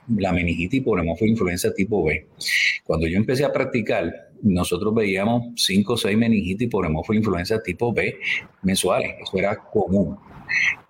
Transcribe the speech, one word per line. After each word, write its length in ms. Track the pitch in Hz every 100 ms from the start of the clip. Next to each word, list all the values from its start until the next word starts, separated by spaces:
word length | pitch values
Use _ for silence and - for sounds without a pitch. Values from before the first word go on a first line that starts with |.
| - 107
la 160 | 92
meningitis 500 | 87 87 82 87 131
por 160 | 123 98
hemófilo 320 | 82 82 110
influenza 420 | 113 92 90 -
tipo 300 | - 95 104
B. 240 | 78 69 - - - - - -
Cuando 240 | - 80 82
yo 100 | 92
empecé 260 | 113 131
a 80 | -
practicar, 600 | 139 123 123 104 110 85 - - -
nosotros 520 | 107 87 87 90 104
veíamos 540 | 110 104 95 104 120 117 -
cinco 380 | - 95 101
o 40 | 117
seis 200 | 101 107
meningitis 520 | 117 110 87 98 123
por 160 | 107 87
hemófilo 340 | 78 - 107
influenza 420 | 107 90 90 110
tipo 300 | - 85 120
B 240 | 98 90 - - - - _
mensuales. 500 | - 98 92 120 - -
Eso 160 | - 95
era 180 | 98 110
común. 640 | - - 87 98 82 - - - - - - - -